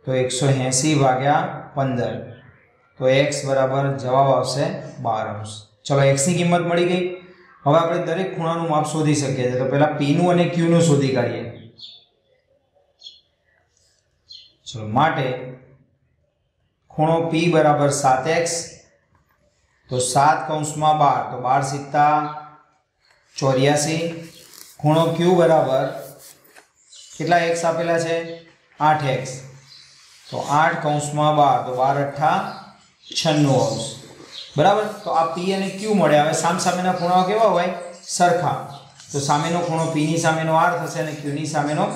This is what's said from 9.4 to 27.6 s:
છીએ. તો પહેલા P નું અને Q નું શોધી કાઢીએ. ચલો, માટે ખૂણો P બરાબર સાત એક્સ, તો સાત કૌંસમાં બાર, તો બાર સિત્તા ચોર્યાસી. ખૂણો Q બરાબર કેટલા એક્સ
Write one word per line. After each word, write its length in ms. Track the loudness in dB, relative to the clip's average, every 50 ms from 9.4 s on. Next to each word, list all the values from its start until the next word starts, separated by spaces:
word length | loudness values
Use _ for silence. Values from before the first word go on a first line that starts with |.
| -2
છીએ. 140 | -2 0 0 -2
તો 80 | 0 2
પહેલા 240 | 2 2 0 0 -2
P 100 | 0 0 2 2
નું 100 | 4 4 4
અને 100 | 4 2 2 0
Q 120 | 0 2 4 4
નું 100 | 4 4 4
શોધી 260 | 4 2 2 0 0
કાઢીએ. 300 | 0 -2 -2 -4 -8 -10 -12 -14 -16 -20 -20 -20 _ -20 -20 -20 -20 _ _ _ _ _ _ _ _ _ _ _ _ _ _ _ _ _ _ _ _ _ -20 -20 _ _ _ _ _ _ _ _ _ _ _ _ _ _ _ _ _ _ _ _ _ _ _ -20 -20 -20 _ _ _ _ -16
ચલો, 160 | -14 -12 -10 -4 0 2
માટે 280 | 2 2 0 -2 -4 -4 -4 -8 -10 -14 -16 -18 -20 _ _ _ _ _ _ _ _ _ _ _ _ _ _ _ _ _ _ _ _ _ _ _ _ _
ખૂણો 260 | -4 -2 0 2 2 0 0 0
P 20 | 0 0 2 4 4
બરાબર 360 | 4 4 4 4 4 2 0 0 2 2
સાત 240 | 2 2 2 2 0 0
એક્સ, 180 | 0 0 -2 -4 -6 -8 -10 -16 -20 -20 _ _ _ _ _ _ _ _ _ _ _ _ _ _ _ _ _ _ _ _ _
તો 100 | -4 -2
સાત 380 | -2 0 2 4 4 4 4 2 -2 -4
કૌંસમાં 500 | -4 -4 -4 -6 -6 0 2 2 4 4 4
બાર, 180 | 4 4 2 -2 -6
તો 60 | -8 -6 -2
બાર 160 | 0 0 0 0 -2
સિત્તા 440 | -6 -8 -10 -4 0 2 4 4 4 2 0 -4 -8 -12 -14 -18 -20 -20 _ _ _ _ _ _ _ _ _ _ _ _ _ _ _
ચોર્યાસી. 680 | -2 0 0 2 4 2 2 2 2 0 -2 -2 -2 -2 -4 -6 -8 -14 -16 -20 -20 -20 -20 -20 -20 -20 -20 -18 _
ખૂણો 240 | 0 2 4 4 2 2 0
Q 20 | 0 2 4 4 6
બરાબર 460 | 6 6 6 4 4 2 0 0 0 -2 -6 -10 -14 -16 -18 -20 -20 -20 -20 _ _ _ _ -20 _ _ _ _ _ _ -20 -20 -20 -20 -12
કેટલા 240 | -8 -2 2 2 2 2
એક્સ 180 | 2 -2 0